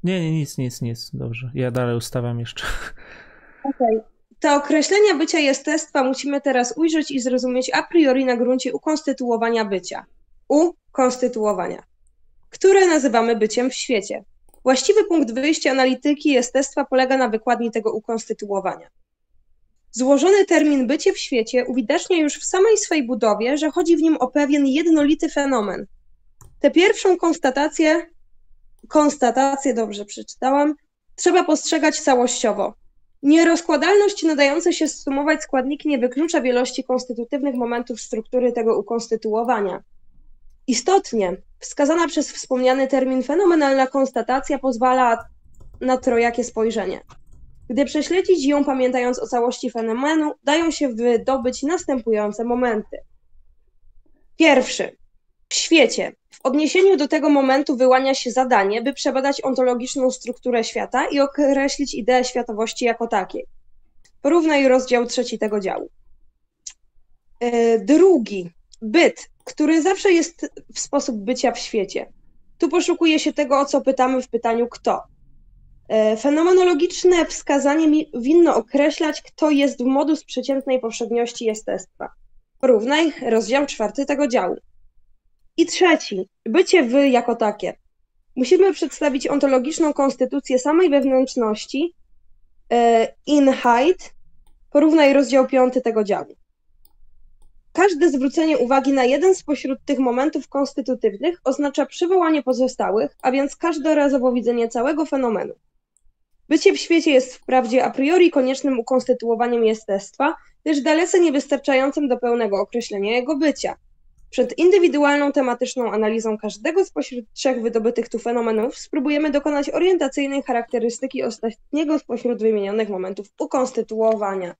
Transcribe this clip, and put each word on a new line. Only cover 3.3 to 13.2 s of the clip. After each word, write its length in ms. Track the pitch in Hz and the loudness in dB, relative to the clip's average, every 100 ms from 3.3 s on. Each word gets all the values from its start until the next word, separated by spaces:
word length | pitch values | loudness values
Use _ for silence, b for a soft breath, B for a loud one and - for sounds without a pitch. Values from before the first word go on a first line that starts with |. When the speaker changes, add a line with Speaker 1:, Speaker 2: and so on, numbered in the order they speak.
| B B _ | B B _
Speaker 2:
Okej. 360 | 277 277 240 220 - _ _ _ | -10 -2 0 0 -4 _ _ _
Te 160 | 311 285 | 0 2
określenia 600 | 285 311 277 392 427 311 | 2 0 2 4 4 4
bycia 220 | 311 339 | 0 0
jestestwa 640 | 285 269 - 311 - 294 | 0 0 -2 -4 -2 -2
musimy 380 | 254 269 269 277 | 0 -2 -4 -4
teraz 320 | 277 254 240 - | 0 0 -2 0
ujrzeć 340 | 320 320 285 | 0 0 -2
i 80 | 277 | -4
zrozumieć 520 | 240 247 254 247 254 | -2 -2 -2 -2 -2
a 100 | 294 | -4
priori 420 | - 339 294 254 262 | 0 2 4 2 0
na 120 | 240 | 0
gruncie 360 | 240 254 254 | 0 0 -2
ukonstytuowania 920 | - - 311 - 262 247 226 226 233 214 | -6 -4 -4 -4 -6 -2 -2 0 -2 -2
bycia. 400 | 196 180 - - _ _ _ _ | -4 -8 -16 -16 _ _ _ _
Ukonstytuowania. 1400 | 285 339 - _ - 254 247 247 240 214 190 175 - - _ _ _ _ _ _ | 2 2 -2 _ 0 0 0 -4 -2 -2 -2 -6 -10 -16 _ _ _ _ _ _
Które 380 | - 370 392 381 | 0 4 6 6
nazywamy 480 | 311 262 220 | 4 2 2